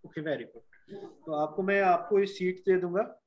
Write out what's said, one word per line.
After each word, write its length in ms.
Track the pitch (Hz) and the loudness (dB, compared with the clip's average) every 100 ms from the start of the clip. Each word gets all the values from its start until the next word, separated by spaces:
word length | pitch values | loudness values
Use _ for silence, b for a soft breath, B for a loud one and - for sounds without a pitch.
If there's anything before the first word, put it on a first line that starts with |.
| 160 | -14
Okay, 160 | 160 | -8
very 220 | 151 127 | -4 -4
good। 520 | 110 - - _ - - - - - | -6 -16 -20 _ -20 -16 -16 -16 -6
तो 80 | |
आपको 300 | 151 156 196 | -2 -2 -2
मैं, 180 | 190 196 | 0 4
आपको 380 | 185 175 - 202 | 4 4 4 2
ये 60 | 196 | 2
शीट्स 360 | - 185 185 | -2 -4 -2
दे 160 | 202 185 | 2 2
दूंगा, 440 | 175 185 247 - | 2 -2 -2 -8